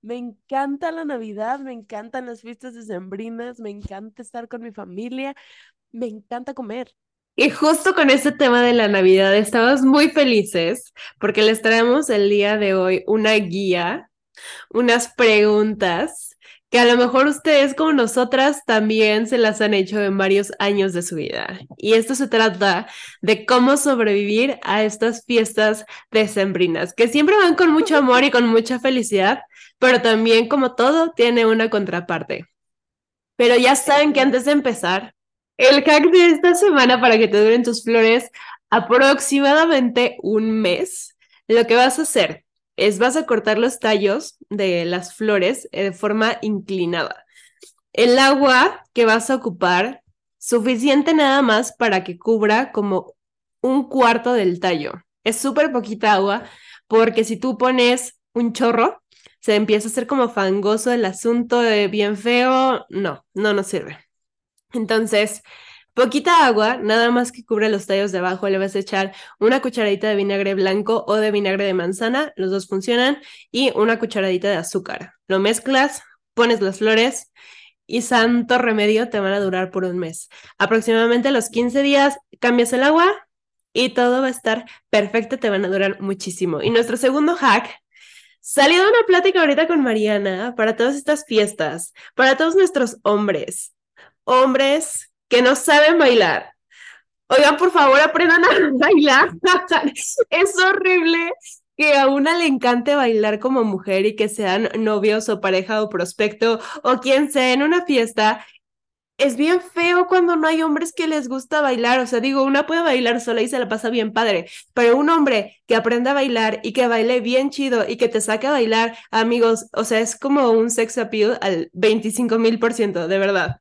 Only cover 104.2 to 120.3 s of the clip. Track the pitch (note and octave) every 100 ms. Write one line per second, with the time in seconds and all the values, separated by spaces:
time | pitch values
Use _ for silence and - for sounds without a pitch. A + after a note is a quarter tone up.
104.2 | G#3+ G#3 G3+ F#3+ A3+ - A3 G#3+ G#3 G#3+
105.2 | G#3+ G#3 G3 F#3 F#3 G#3+ G#3+ G#3 E3+ -
106.2 | G#3+ G#3 A#3 A3+ - - C4 B3+ B3 C4+
107.2 | C#4+ C#4+ B3+ B3+ D4 F4 F4 C4+ A3+ A3+
108.2 | G#3+ A3 - _ _ _ _ _ _ _
109.2 | C#4 A#3 D4+ F4+ F4+ - E4+ F4+ F4+ F#4
110.2 | F4 E4+ D#4 D#4+ D#4+ D4+ E4+ - E4 D#4
111.2 | B3+ C4 C4 D4+ C#4+ B3 A#3+ B3+ B3 A#3+
112.2 | B3 C4+ C4+ C#4 D4 E4 E4+ C4 A#3+ A#3+
113.2 | A#3 A#3 A#3+ C4 A3+ A3 A#3 A#3+ A3 A3+
114.2 | A3+ F#3+ - - - - A#3 B3 D4 E4
115.2 | C#4+ A3+ G3+ _ _ A3+ A3+ A#3+ B3 C#4
116.2 | C4+ A#3 A3 G#3+ A#3 A3+ B3 A#3 A3+ B3
117.2 | A3+ B3+ C#4 C#4 C#4 A#3+ G#3+ A#3 A#3 A#3
118.2 | - A3 C4 D4 A3+ A3 A3+ A3+ - A3
119.2 | A3+ A#3+ A#3 A3+ A3+ - A3 A3 A3+ -
120.2 | C#4